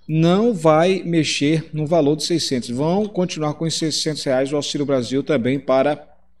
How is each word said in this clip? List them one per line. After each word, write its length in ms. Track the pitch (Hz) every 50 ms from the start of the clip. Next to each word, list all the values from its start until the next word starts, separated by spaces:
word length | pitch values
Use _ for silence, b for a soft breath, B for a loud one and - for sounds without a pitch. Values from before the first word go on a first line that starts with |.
| b
não 480 | - 156 160 160 170 180 196 226 240 226
vai 480 | 170 156 160 151 156 170 185 190 190 -
mexer 640 | 175 170 165 151 - - - 143 143 160 160 - -
no 140 | - 151 151
valor 300 | 143 175 170 151 139 156
de 80 | 156 -
seiscentos. 480 | - 175 160 - - 139 123 113 -
Vão 340 | 120 123 147 160 175 202 214
continuar 480 | 208 208 180 180 175 - 156 151 151 147
com 120 | - 165
os 100 | 165 156
seiscentos 480 | - 160 156 139 - - 160 151 143 -
reais 280 | 143 127 127 139 135
o 40 | 151
Auxílio 320 | 147 139 - - 147 143
Brasil 340 | 135 139 131 120 113 127 139
também 380 | 139 - 156 131 110 123 135 143
para 440 | - - 131 131 131 143 151 143 - - - _ _ _ _ _